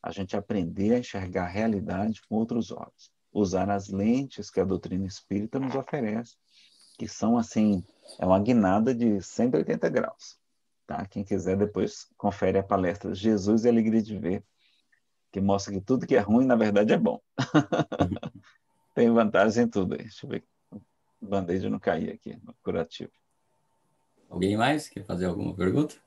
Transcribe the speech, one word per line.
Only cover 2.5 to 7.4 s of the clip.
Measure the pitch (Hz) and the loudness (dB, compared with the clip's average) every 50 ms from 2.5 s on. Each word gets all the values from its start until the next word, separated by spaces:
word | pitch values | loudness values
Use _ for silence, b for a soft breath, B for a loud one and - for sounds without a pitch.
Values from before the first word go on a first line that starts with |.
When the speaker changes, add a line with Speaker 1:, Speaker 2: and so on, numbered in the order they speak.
| 123 117 107 - | -2 -4 -4 -6
Speaker 1:
olhos. | - - - - _ _ - _ _ _ _ _ | -8 -14 -14 -16 _ _ -20 _ _ _ _ _
Usar | _ - 104 92 87 92 92 101 | _ 0 0 2 2 -2 0 0
as | 101 98 95 101 | -2 -2 -4 -4
lentes | 98 95 101 110 120 131 139 131 - - 101 - | -4 0 2 2 2 0 0 -6 -10 -14 -14 -6
que | - - | -2 -2
a | 92 | 0
doutrina | 98 98 82 - - 92 92 98 | 0 0 -4 -4 -4 -4 -4 -4
espírita | 92 92 - _ _ 98 101 104 113 - 139 | -6 -8 -14 _ _ -6 -4 -4 -4 -6 -6
nos | 135 131 120 | -4 -4 -4
oferece, | 135 131 - - 151 120 107 107 113 117 - _ _ _ b b b b b b b b _ _ _ | -4 -6 -4 -4 -4 -2 -2 -4 -4 -6 -10 _ _ _ b b b b b b b b _ _ _
que | - - | -12 -12
são, | - - - 110 117 | -8 -2 0 2 2
assim, | 120 | 2